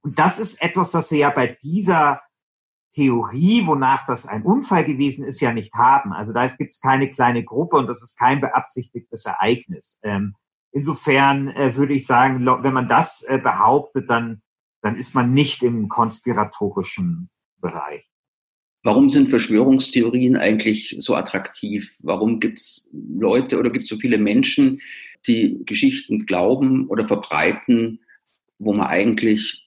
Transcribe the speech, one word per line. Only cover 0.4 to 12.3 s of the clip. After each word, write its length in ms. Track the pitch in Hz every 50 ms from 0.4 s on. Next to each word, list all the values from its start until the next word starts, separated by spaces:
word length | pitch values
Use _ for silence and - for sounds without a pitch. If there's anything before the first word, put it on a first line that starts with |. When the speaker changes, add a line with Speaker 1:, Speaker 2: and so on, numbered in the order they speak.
| 220 - - -
Speaker 1:
etwas, 300 | 165 165 - 190 180 -
das 180 | - 165 156 -
wir 80 | 156 147
ja 120 | 143 143
bei 280 | 143 139 127 120 - _
dieser 640 | - 147 170 214 196 175 175 160 151 143 139 - - _ _ _ _ _ _ _ _ _ _ _ _ _ _
Theorie, 720 | 151 143 131 120 120 107 92 110 131 165 196 220 240 196
wonach 400 | 160 151 139 135 127 135 135 -
das 200 | - 123 117 -
ein 160 | - - 110
Unfall 420 | - 175 214 285 285 - 202 - 180
gewesen 400 | 156 147 127 143 139 131 - 131
ist, 160 | 127 135 -
ja 120 | 143 123
nicht 220 | 117 113 104 - -
haben. 380 | 113 120 127 139 139 - 101
Also 200 | 90 87 104 107
da 140 | 107 120 123
gibt's 340 | 127 - - 147 - - -
keine 300 | - 131 135 131 139 131
kleine 340 | - - 123 123 120 117 -
Gruppe 320 | - 110 127 170 170 170
und 120 | 143 127 110
das 140 | 120 -
ist 160 | - - - -
kein 220 | 120 127 135 143
beabsichtigtes 840 | 135 127 - - - - - 127 120 _ _ 120 - _ - - -
Ereignis. 720 | 107 90 92 95 107 123 120 - - 87 - - - - _
Ähm, 320 | - 107 104 98 101 101 101 _ _ _ _ _ _ _
insofern, 760 | - 143 139 156 151 - - 151 131 135 139 139 139 139 135 139
äh, 280 | - - 139 127 113
würde 180 | 135 143 135 143
ich 120 | 135 -
sagen, 340 | - 151 139 131 135